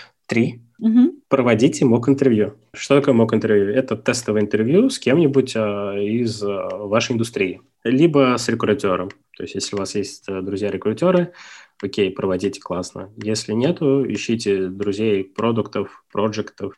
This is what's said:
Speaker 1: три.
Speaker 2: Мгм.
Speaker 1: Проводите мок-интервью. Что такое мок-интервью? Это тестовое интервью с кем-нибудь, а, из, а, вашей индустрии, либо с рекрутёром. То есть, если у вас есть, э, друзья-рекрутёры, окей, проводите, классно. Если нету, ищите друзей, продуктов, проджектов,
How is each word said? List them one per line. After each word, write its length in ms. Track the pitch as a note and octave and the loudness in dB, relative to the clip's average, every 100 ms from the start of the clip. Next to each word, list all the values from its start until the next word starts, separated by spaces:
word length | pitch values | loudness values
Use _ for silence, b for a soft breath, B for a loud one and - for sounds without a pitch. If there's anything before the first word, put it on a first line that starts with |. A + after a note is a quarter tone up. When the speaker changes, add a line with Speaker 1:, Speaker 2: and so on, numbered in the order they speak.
| B _ - | B _ -4
Speaker 1:
три. 340 | A#2 C3 - - - | 0 0 -2 -16 -4
Speaker 2:
Мгм. 320 | A3 A#3 C4 - _ | 2 4 4 2 _
Speaker 1:
Проводите 580 | - B2 G#2+ C#3 - C3+ | 2 4 4 4 4 2
мок-интервью. 680 | A2+ A#2+ C3+ C3+ A2 F#2+ - _ | 4 2 4 4 4 0 -4 _
Что 220 | - - C#3+ | -14 0 2
такое 140 | C#3 | 4
мок-интервью? 560 | A#2+ A2+ A2 G#2+ G#2 G2 | 4 4 2 2 2 2
Это 220 | B2 C3 A#2 | 0 -2 -2
тестовое 460 | - A#2 - G#2+ | -2 -2 0 0
интервью 480 | G#2 G#2+ A2+ F3 C4 | 0 0 2 2 2
с 80 | - | 0
кем-нибудь, 560 | - D#3+ D3+ C3+ - A2+ | 2 4 4 2 0 -2
а, 400 | G#2+ G2+ G2+ G2+ | -2 -2 -4 -4
из, 420 | G2+ A#2 A#2 G2+ | -2 0 -2 -4
а, 280 | G2+ G2 F#2 F#2 G#2 | -4 -4 -6 -8 -2
вашей 240 | A2 - | -2 0
индустрии, 480 | A#2 A2+ G#2 F#2 F#2+ _ _ | -2 -4 -2 -4 -6 _ _
либо 520 | A#2 C3 E3 C#3+ B2+ A#2+ | -2 2 4 4 4 2
с 100 | - | -2
рекрутёром. 600 | A2+ G#2+ G2+ G2+ F2+ F#2 - _ - | -2 0 0 0 -2 -4 -12 _ -14
То 60 | |
есть, 120 | F2+ - | -10 -8
если 200 | - G2+ | -8 -6
у 40 | |
вас 160 | F#2+ G#2 | -6 -6
есть, 300 | F#2+ - - | -8 -10 -10
э, 120 | F#2+ | -8
друзья-рекрутёры, 920 | F#2+ G2+ G2+ F#2 G#2 A2+ E3+ F3+ F3 B B B B - | -6 -4 -4 -4 -4 0 2 2 0 B B B B -12
окей, 300 | G2+ - F#2+ | -8 -2 -2
проводите, 480 | F#2 G2 F#2 G2 - | -2 -2 -2 -2 -6
классно. 500 | - F2 F2+ F#2+ F#2+ A2 | -8 -8 -8 -12 -16 -10
Если 380 | G#2+ G#2+ - | -6 -4 -4
нету, 520 | G#2+ C#3 F3+ D3 C#3 C3 | 0 0 0 2 2 0
ищите 560 | G#2 - A#2 G#2 G2 F#2 | -4 -2 -2 0 -2 -2
друзей, 560 | F#2+ G2+ G2 A2+ G2+ | -4 -4 -2 0 -2
продуктов, 800 | F#2+ - A2+ A2+ G2+ A2 F#2+ - _ | -4 -4 -2 0 -2 -6 -8 -10 _
проджектов, 640 | G2+ G#2+ G#2+ G2+ - G2 | -4 -2 -4 -8 -10 -12